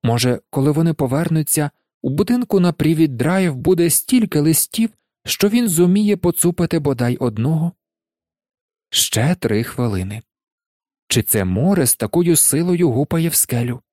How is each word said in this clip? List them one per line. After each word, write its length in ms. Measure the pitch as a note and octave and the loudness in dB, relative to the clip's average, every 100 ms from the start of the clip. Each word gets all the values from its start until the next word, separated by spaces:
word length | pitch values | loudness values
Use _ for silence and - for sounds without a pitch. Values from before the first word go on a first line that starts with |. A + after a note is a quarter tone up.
Може, 380 | A#2 A#2 B2+ A#2+ _ | 0 0 0 -2 _
коли 200 | C#3+ C#3 | -2 0
вони 240 | D3+ E3 | 2 0
повернуться, 760 | D3+ C3+ C#3 E3 D#3+ D3+ - D3 _ _ _ | 0 -2 -2 0 -2 -2 -2 -4 _ _ _
у 80 | C3+ | -6
будинку 500 | C#3+ G#3 B3 B3 G3 | -2 0 0 0 2
на 120 | F3+ | 2
Привіт 440 | E3 D#3 D#3+ D#3+ A#2+ | 0 0 2 0 0
Драйв 400 | D3 F#3+ F#3 C3 | -2 0 0 -2
буде 340 | - F3+ E3+ | 0 2 2
стільки 500 | - - B3+ A3 D3+ | 0 0 0 2 2
листів, 500 | D3 D#3+ - - A3+ _ _ _ | 2 0 -2 -2 -2 _ _ _
що 240 | - - G3+ | -10 0 2
він 200 | A#3 A#3 | 2 0
зуміє 480 | D#3+ F3+ G3 G#3 G3+ | 2 4 4 2 2
поцупити 640 | F3 - F3 E3+ E3 E3 | 0 0 0 0 -2 0
бодай 380 | C#3+ B2 A#2+ B2 | 0 0 -2 0
одного? 560 | B2+ G#2+ B2 D#3+ E3+ - _ _ _ _ _ _ _ _ _ _ _ | -4 -2 -2 0 -2 -6 _ _ _ _ _ _ _ _ _ _ _
Ще 440 | - - - C3 | -4 -2 0 0
три 300 | F3+ A2+ G#2+ | 0 0 -2
хвилини. 580 | A2+ - A#2+ G2 F#2 G#2+ - _ _ _ _ _ _ _ _ | -2 -4 -2 -2 -6 -10 -14 _ _ _ _ _ _ _ _
Чи 140 | B2 | -2
це 220 | - G#2+ | 0 -2
море 420 | F#2 F#2 E3 G3 B2+ | 0 0 2 2 0
з 100 | - | -2
такою 400 | A2 E3+ F3+ D#3+ | -2 0 2 2
силою 540 | - C#3+ F3 F3 F3 | 2 0 0 0 2
гупає 380 | A#2 D3 E3 E3 | 0 -2 -2 -2
в 60 | |
скелю? 480 | - - A#2+ A#2 A#2+ _ | -2 -2 -2 -4 -8 _